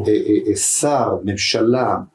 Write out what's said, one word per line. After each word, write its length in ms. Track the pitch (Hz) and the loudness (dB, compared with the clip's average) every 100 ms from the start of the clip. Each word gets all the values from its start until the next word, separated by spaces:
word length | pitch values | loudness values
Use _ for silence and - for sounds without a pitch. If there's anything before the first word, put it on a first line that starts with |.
| 101 | 2
אה, 40 | 104 104 104 107 | 0 2 2 2
אה, 60 | 98 | 0
שר, 520 | - - 147 139 107 92 | -2 0 0 2 0 -2
ממשלה, 720 | 98 101 - 113 113 127 113 92 95 | -4 -4 -2 0 2 2 0 -2 -6